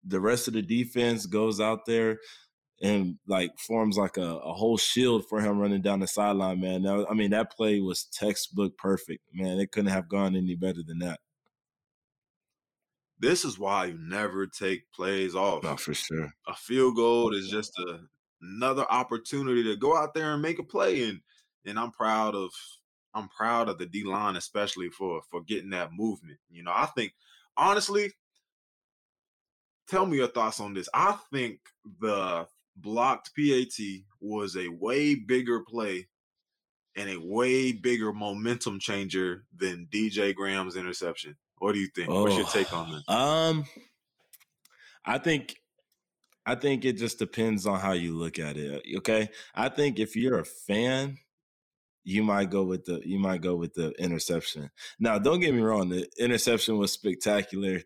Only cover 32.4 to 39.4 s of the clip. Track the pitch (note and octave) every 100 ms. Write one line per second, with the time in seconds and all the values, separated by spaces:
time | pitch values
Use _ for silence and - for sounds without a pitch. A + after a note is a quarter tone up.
32.4 | E2 _ _ G2 G2+ A2+ A#2+ - - -
33.4 | D3 B2+ B2+ - G2+ F#2+ G2 _ G#2 G#2+
34.4 | G2+ F2+ F2+ E2+ G#2 C3+ D3 C#3 G#2 B2+
35.4 | A#2+ A#2 A2 A#2 G#2+ F#2 F#2 _ _ _
36.4 | _ _ _ _ _ G2 G2+ F#2 E2 G#2+
37.4 | B2+ C3 C3 A2+ B2 A#2+ G#2+ G#2 G#2 G2+
38.4 | A2+ B2 - G2 - G2+ G2 F#2 F#2 F2+